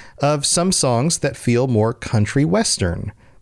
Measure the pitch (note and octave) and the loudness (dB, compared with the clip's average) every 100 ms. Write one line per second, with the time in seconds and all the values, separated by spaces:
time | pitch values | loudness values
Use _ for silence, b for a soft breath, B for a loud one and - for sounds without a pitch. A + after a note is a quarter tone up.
0 | B B C#3 D3+ C#3+ - F3+ F#3 C#3 A#2 | B B 0 0 0 0 0 0 0 2
1 | D3+ - C#3+ - - A#2 C3+ A2+ A2 - | 0 -2 -4 -4 0 2 2 2 0 -2
2 | - A2 G2+ C#3 D#3 G3+ A3 - F2+ E2+ | -2 0 2 2 2 2 0 0 -2 -2
3 | - - b b | -8 -12 b b